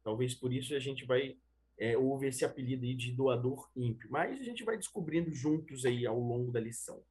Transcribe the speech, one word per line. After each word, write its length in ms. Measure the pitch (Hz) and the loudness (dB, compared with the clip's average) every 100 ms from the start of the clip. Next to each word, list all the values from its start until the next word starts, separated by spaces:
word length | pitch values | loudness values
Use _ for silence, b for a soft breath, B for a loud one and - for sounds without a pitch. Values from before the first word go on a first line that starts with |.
Talvez 320 | 107 110 127 123 | -4 0 0 0
por 160 | 127 | -2
isso 220 | 131 135 143 | -2 0 -2
a 40 | |
gente 260 | 131 131 127 | -2 -6 2
vai, 320 | 127 139 131 _ _ _ - | 2 2 -6 _ _ _ -2
é, 200 | 113 120 | 2 4
houve 300 | 131 135 135 | 4 2 0
esse 160 | 131 | 0
apelido 400 | 165 - 127 131 | -2 0 -2 -2
aí 100 | 123 | -2
de 200 | 127 120 | -2 -4
doador 560 | 123 131 123 127 139 - 127 | 2 4 4 2 -2 -8 -4
ímpio. 340 | 120 110 110 | -2 -2 -4
Mas 280 | 143 180 269 | -2 0 -2
a 40 | |
gente 200 | 240 233 | -6 -6
vai 140 | 220 220 | -2 -2
descobrindo 540 | - 214 156 160 165 | -4 -6 0 0 0
juntos 520 | 135 147 156 156 135 127 | 0 2 2 0 -2 0
aí 200 | 123 117 | 2 2
ao 140 | 117 | 0
longo 320 | 120 120 123 | 0 0 0
da 80 | 123 | -2
lição. 420 | 113 113 - - - | -4 -8 -10 -14 -18